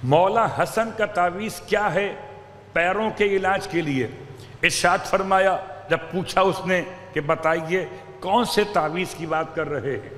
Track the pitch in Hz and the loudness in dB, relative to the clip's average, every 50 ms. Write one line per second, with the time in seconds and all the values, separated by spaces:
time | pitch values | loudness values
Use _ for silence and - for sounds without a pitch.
0 | 127 123 139 160 180 190 208 226 226 170 - 107 165 - - 220 226 233 214 - | 2 4 4 6 6 6 4 4 2 2 2 0 0 0 2 -2 -2 -2 -2 -2
1 | 214 202 208 175 175 175 170 190 214 220 - - - - 202 208 208 202 151 185 | -2 -2 0 0 0 0 0 -2 -6 -6 -8 -8 -4 0 0 2 2 2 2 0
2 | 202 196 - - - - - - - - - - - - - 165 170 180 190 208 | 0 0 -4 -8 -12 -16 -16 -18 -18 -20 -20 -20 -20 -4 0 0 2 2 2 0
3 | 220 220 214 - 208 202 196 190 185 185 196 196 190 - - 165 170 147 139 131 | 0 -2 0 2 2 2 2 2 2 2 0 0 -2 -2 -2 -2 0 0 0 0
4 | 123 107 - - - - - - - - - - - 175 - - - 175 175 165 | 0 -2 -4 -12 -16 -16 -16 -18 -18 -18 -8 0 2 2 2 4 4 4 4 4
5 | - - - 196 196 190 190 190 190 190 180 - - - - - - - 165 160 | 0 0 0 0 2 4 4 6 6 4 4 2 -2 -8 -12 -14 -2 -2 -2 -2
6 | - - - 185 180 - - 185 185 196 160 - 160 175 185 180 160 - - - | -2 -4 -4 -4 -4 0 2 4 4 4 2 0 0 0 0 0 0 -4 -10 -14
7 | - - - 156 147 143 165 156 160 160 165 170 165 160 175 185 170 - - - | -16 -6 -6 -4 0 0 -2 0 2 0 0 0 0 -2 -2 -2 -2 -4 -10 -14
8 | - - - - - 180 196 240 240 - - 214 208 202 - 185 156 156 156 175 | -16 -18 -16 -10 -4 2 2 2 2 2 2 2 0 2 2 0 0 0 -2 -2
9 | 185 175 - - 165 160 160 160 160 156 - 165 156 147 147 135 110 139 127 104 | -4 -4 -6 -8 -6 -2 -2 -2 -2 -4 -4 -6 -4 -4 -4 -4 -4 -4 -6 -6
10 | - - - | -8 -12 -14